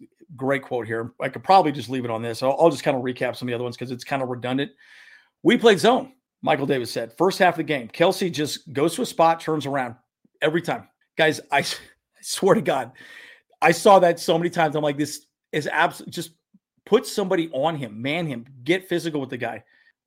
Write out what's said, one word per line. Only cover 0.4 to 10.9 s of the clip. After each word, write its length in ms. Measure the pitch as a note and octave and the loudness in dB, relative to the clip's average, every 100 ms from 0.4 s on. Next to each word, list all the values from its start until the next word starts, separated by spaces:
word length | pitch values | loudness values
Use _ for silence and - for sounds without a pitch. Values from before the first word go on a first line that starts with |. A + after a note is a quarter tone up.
| C3 C#3 | -4 -4
quote 240 | - B2 A2 | -4 -8 -6
here. 260 | A2+ A2+ - | -6 -8 -8
I 80 | C#3 | -8
could 160 | B2+ | -4
probably 260 | A#2 F#3+ D#3+ | 4 4 4
just 200 | C#3 A#2 | -2 -6
leave 160 | C3 A#2+ | -6 -4
it 40 | |
on 120 | A2+ | -6
this. 200 | A#2 A2+ | -6 -4
I'll, 140 | C3 C#3 | -2 4
I'll 120 | E3 | 4
just 120 | C#3 | 4
kinda 160 | D#3 C3 | -2 -2
recap 380 | B2+ B2+ B2+ A#2 | -4 -6 -6 -6
some 100 | B2 | -6
of 40 | |
the 40 | |
other 100 | A#2+ | -6
ones 120 | B2 A#2+ | -6 -10
'cause 140 | B2+ | -10
it's 140 | A#2+ | -10
kinda 200 | - C#3 | -6 -6
redundant. 480 | B2+ B2+ B2 C3 C#3+ _ _ - - - _ _ | -4 -6 -4 -4 -4 _ _ -20 -20 -20 _ _
"We 160 | - A#3 | 2 6
played 220 | A3+ F#3+ | 6 6
zone," 320 | F#3 B3 - _ _ _ | 4 2 -2 _ _ _
Michael 260 | D3 D3 C#3 | 0 0 0
Davis 240 | C3+ A2+ | -2 -2
said. 220 | B2+ A2+ - | -6 -6 0
"First 200 | F3+ F#3 | 2 4
half 160 | F3+ | 2
of 40 | E3 | 2
the 60 | |
game, 240 | D3+ C#3+ A2+ | -2 -4 -4
Kelce 440 | - E3+ F#3 F#3 | 2 2 2 -2
just 400 | C3+ D3 - - | -2 -6 -6 -8
goes 220 | C3+ E3 | -2 -2
to 80 | E3 | -2
a 40 | B3 | -4
spot, 340 | - E3 E3 | 2 2 2
turns 260 | - D#3 C3+ | -2 -4 -2
around 300 | C#3 A#2+ A#2 _ _ _ - | -4 -6 -10 _ _ _ -4
every 220 | D#3 E3 | 0 0
time." 260 | - B2 - | -2 -6 -8